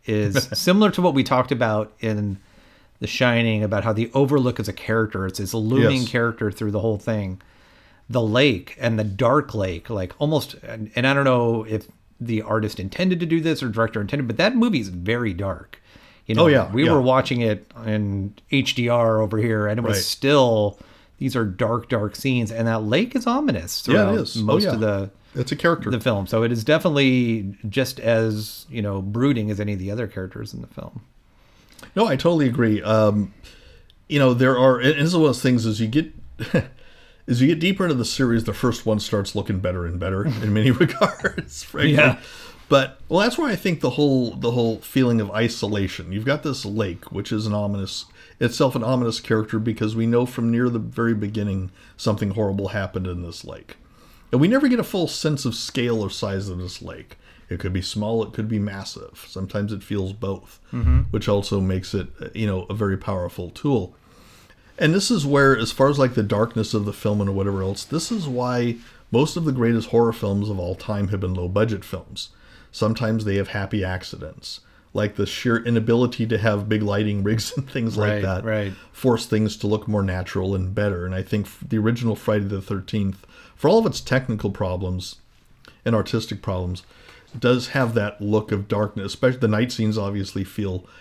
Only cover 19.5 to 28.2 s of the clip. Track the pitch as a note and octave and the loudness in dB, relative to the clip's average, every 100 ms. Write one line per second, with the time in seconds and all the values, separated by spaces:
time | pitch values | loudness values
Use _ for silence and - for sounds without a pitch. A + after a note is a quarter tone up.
19.5 | A2 G#2 A2 A#2 G2+ - - C3+ D3 B2+ | 2 0 0 0 0 -2 0 4 6 6
20.5 | A2 G#2 - - - _ - C3+ B2 G#2+ | 4 2 -2 -16 -20 _ -6 -2 0 -2
21.5 | F#2 A2 A#2 - A2+ G#2 - C3+ B2+ A2 | 0 0 -2 -2 -2 -2 -4 -2 0 0
22.5 | A2+ A2+ A2+ A2 C#3 A#3+ C4 A#3+ B3+ D4 | 0 0 0 2 0 0 -2 -2 0 0
23.5 | F2+ E2 - - A#2 G2 D#3 - A#2 G#2+ | -2 -4 -6 2 4 4 2 -2 -2 2
24.5 | E3+ G3+ A#2+ G#2+ G2 G2 - _ C3+ B2+ | 2 2 0 0 0 -4 -10 _ -6 -4
25.5 | D3 E3+ E3+ - A#2+ B2 G2+ F#2+ A2+ A#2 | 0 2 2 0 -2 0 0 0 0 2
26.5 | A#2+ A2 D#3 E3+ C#3+ C3+ B2+ A#2+ A2+ G2 | 0 2 2 2 2 4 4 2 0 -4
27.5 | G2+ G#2+ C3+ C3 - A2+ A2+ | -8 -6 -2 -2 -2 0 2